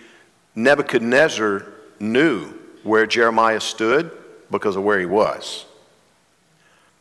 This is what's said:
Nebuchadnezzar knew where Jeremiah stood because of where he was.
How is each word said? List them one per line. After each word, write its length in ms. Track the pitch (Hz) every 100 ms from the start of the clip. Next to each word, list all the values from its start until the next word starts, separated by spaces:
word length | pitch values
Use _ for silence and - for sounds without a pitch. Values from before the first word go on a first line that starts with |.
| - - _ _ _
Nebuchadnezzar 1120 | - 120 143 139 127 117 127 156 120 107 98 95 - - _
knew 540 | 104 120 160 107 73 - - -
where 240 | 104 110 110
Jeremiah 540 | 117 117 113 113 110
stood 500 | - - 110 135 165 - - - _
because 260 | 101 104 95
of 60 |
where 180 | 101 101
he 60 | 90
was. 580 | 98 92 - - - - - _ _ _ _ _ _ _ _ _ _ _ _